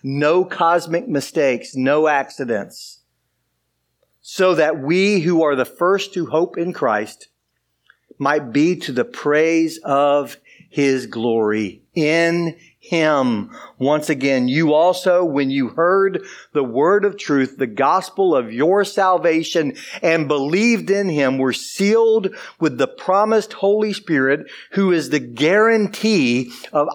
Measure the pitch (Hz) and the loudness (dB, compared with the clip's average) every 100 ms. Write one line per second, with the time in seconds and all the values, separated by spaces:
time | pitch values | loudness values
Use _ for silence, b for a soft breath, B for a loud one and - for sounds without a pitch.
0 | 135 139 147 180 185 - 170 175 165 170 | -8 -2 2 2 0 0 2 2 0 -4
1 | 247 143 - 160 139 120 - 131 131 147 | -4 -4 -4 0 0 0 -6 -4 0 2
2 | 156 143 135 - 123 107 - - - - | 2 0 -2 -6 -4 -4 -6 -14 -20 -20
3 | _ _ _ _ _ _ _ _ _ _ | _ _ _ _ _ _ _ _ _ _
4 | _ _ - - 185 160 151 156 135 175 | _ _ -10 0 2 4 2 0 0 2
5 | 202 202 160 170 156 135 123 - 175 196 | 2 2 2 2 2 2 -2 -2 0 0
6 | 196 185 139 151 185 - 170 175 131 107 | -2 -6 -4 -2 -2 -2 -6 -2 0 0
7 | 107 - - _ _ _ _ _ _ b | -4 -12 -20 _ _ _ _ _ _ b
8 | b - 139 151 131 143 160 180 - 123 | b -4 -2 -2 -2 0 2 0 -4 -4
9 | 120 - 147 151 160 165 160 - - 139 | -4 -4 0 2 2 2 0 -4 -2 0
10 | 143 143 139 - b b b - 139 131 | 2 2 -2 -10 b b b 0 2 0
11 | 117 113 117 113 107 107 101 - _ - | -2 -4 0 0 2 0 -2 -6 _ -2
12 | 151 165 170 170 165 156 b b - 170 | 0 2 2 0 -2 -6 b b -4 0
13 | 156 147 127 110 98 B B B 131 151 | 2 2 0 -2 -6 B B B 0 0
14 | 151 143 135 135 123 143 160 151 175 175 | 0 -2 0 0 0 0 2 4 2 2
15 | 185 180 175 143 135 139 120 - 175 196 | 2 2 2 0 -2 -2 -2 0 2 2
16 | 196 185 B B B 147 127 117 160 202 | 2 -2 B B B -4 -2 0 2 2
17 | 202 180 - 139 131 - 127 107 135 185 | 0 -2 -2 0 0 -2 -6 0 2 2
18 | 180 - 190 143 117 117 156 202 196 - | -2 -2 0 0 -2 0 2 2 0 0
19 | 185 175 165 165 160 170 151 - B B | 0 2 2 0 -2 -2 -2 -6 B B
20 | 175 165 147 147 139 180 233 226 160 196 | 0 0 0 -2 0 0 2 0 0 -2
21 | 196 147 131 135 131 110 - - 196 226 | 0 0 0 0 -2 -2 -6 -2 2 2
22 | 226 220 190 B B B 165 123 135 - | 4 2 -2 B B B -4 0 -4 -4
23 | - 196 214 220 214 - 196 214 214 202 | -2 0 2 0 -2 -2 0 0 0 -4
24 | - 147 135 151 - B B - 196 170 | -2 0 2 0 -4 B B -2 2 2
25 | 135 147 120 117 156 202 226 226 202 - | 0 -4 -4 -2 2 4 4 2 0 -2
26 | 220 202 123 120 123 B B 151 151 | 0 2 2 0 -2 B B -2 -2